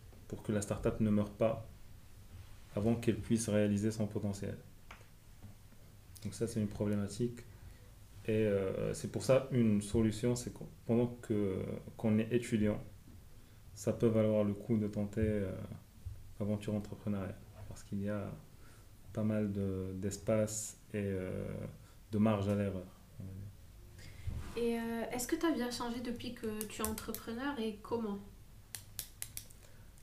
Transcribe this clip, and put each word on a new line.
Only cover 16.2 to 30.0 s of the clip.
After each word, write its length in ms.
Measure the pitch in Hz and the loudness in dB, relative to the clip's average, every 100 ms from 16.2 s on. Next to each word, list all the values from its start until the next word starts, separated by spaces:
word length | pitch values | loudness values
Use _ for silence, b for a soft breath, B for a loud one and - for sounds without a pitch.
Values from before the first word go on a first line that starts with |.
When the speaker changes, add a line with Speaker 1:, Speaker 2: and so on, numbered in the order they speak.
| - - | -12 -4
Speaker 1:
l'aventure 360 | 101 104 107 | -2 0 0
entrepreneuriale. 600 | 104 101 101 107 101 95 98 - - 101 | -2 -2 -6 -4 -2 -4 -8 -14 -14 -12
Parce 140 | - | -12
qu'il 180 | - 101 | -6 -4
y 80 | 101 | -2
a 220 | 104 101 104 - B B B B - - | -2 -4 -8 -14 B B B B -18 -8
pas 120 | - | 0
mal 260 | 107 107 104 | 2 2 2
de, 420 | 101 98 95 95 | 0 0 0 -2
d'espace 840 | 95 98 - - 110 107 - - - - | -2 -2 -2 2 4 2 0 -6 -10 -6
et, 40 | 104 | -2
euh, 460 | 101 95 92 101 101 101 104 - B B - | 0 0 -2 -4 -4 -6 -8 -10 B B -2
de 60 | 107 | 4
marge 300 | 110 104 101 | 6 6 4
à 60 | |
l'erreur, 320 | 101 101 95 90 - - - | 4 2 0 -6 -14 -16 -12
on 60 | |
va 60 | 95 | -10
dire. 1300 | 95 98 - - - - - - - - - - 226 | -10 -12 -12 -16 -18 -16 -14 -14 -8 -6 -4 -4 0
Speaker 2:
Et, 160 | 233 233 | 2 2
euh, 320 | 233 226 - | 0 -2 -2
est-ce 160 | 247 - | -2 0
que 80 | |
t'as 180 | 320 339 | 2 4
bien 200 | 247 240 | 4 0
changé 280 | - 240 240 | -2 -2 -2
depuis 320 | 240 - 254 | -4 -4 -6
que 300 | - 220 208 208 | -6 -4 -4 -6
tu 160 | - | -2
es 40 | 220 | -2
entrepreneur 720 | 226 - 233 - 226 277 277 | -2 -4 -6 -6 -4 -2 0
et 200 | 220 202 | -2 -4
comment ? 360 | - 233 214 196 - - - - - - - - - - - - - - B B B B | -4 -2 0 -4 -8 -16 -18 -18 -14 -14 -12 -14 -14 -14 -12 -12 -14 -16 B B B B